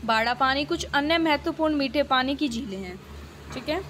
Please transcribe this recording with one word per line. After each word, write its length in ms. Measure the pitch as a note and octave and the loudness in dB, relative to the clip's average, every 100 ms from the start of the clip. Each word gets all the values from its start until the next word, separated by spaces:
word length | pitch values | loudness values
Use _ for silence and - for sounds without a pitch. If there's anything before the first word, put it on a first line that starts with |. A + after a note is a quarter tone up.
बाड़ा 300 | A3+ A3 A3+ | 2 2 2
पानी 300 | B3 C4 C4+ | 2 2 2
कुछ 200 | C#4+ E4+ | 0 -2
अन्य 340 | - C#4+ C#4+ E4 | 0 0 2 2
महत्वपूर्ण 560 | D#4+ D4 F4 D#4+ D#4 | 4 2 0 0 2
मीठे 280 | D4+ C4+ A#3 | 2 0 0
पानी 340 | C#4 B3+ C4 C#4 | 2 2 2 0
की 120 | D4+ | -2
झीलें 300 | A#3 G#3+ G3 | -2 -6 -8
हैं, 220 | F#3+ F#3 - - - - - | -8 -10 -14 -16 -16 -16 -12
ठीक 140 | C4 B3+ | -10 -4
है। 140 | D#4+ G4 | -4 -4